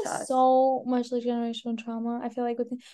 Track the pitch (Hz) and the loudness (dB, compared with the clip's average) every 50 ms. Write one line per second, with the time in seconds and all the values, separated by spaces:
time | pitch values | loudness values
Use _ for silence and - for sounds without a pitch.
0 | 427 - - - - - 262 254 254 262 262 262 262 262 262 254 - 247 254 247 | 0 0 -2 -4 -2 0 2 4 6 6 6 6 6 4 2 0 0 0 0 0
1 | 240 240 247 240 233 240 240 233 233 233 226 226 - 240 226 226 226 233 226 226 | 0 -2 -4 -2 -2 -2 -2 -2 -2 -4 -4 -6 -6 -6 -6 -6 -6 -8 -6 -4
2 | 226 233 240 240 240 240 233 254 240 240 233 240 240 240 247 247 - - | -4 -4 -4 -4 -6 -6 -4 -4 -2 -2 -2 -2 -4 -4 -6 -10 -12 -14